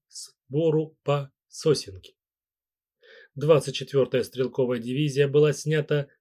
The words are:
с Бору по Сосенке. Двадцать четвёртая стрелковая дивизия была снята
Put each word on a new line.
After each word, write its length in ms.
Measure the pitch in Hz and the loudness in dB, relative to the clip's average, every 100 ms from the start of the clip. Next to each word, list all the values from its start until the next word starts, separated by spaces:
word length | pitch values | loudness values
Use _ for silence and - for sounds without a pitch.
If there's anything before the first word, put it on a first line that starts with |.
| _ | _
с 300 | - - _ _ | -20 -20 _ _
Бору 460 | 139 165 156 156 - | -2 0 0 -2 -8
по 280 | - 143 139 _ _ | -4 -2 -4 _ _
Сосенке. 680 | - 160 131 - 92 - _ _ _ _ _ _ _ _ _ _ - - | -4 0 0 -2 -16 -20 _ _ _ _ _ _ _ _ _ _ -20 -20
Двадцать 400 | 135 147 147 139 | -6 4 4 4
четвёртая 480 | - 135 139 120 127 | -8 -2 0 2 0
стрелковая 560 | 101 - 123 131 123 123 | -4 -4 -4 0 -2 -2
дивизия 500 | 117 131 151 131 139 | -4 -2 -2 0 2
была 240 | 143 151 | 4 2
снята 580 | 139 151 156 147 147 135 _ | 2 -2 -2 0 -2 -4 _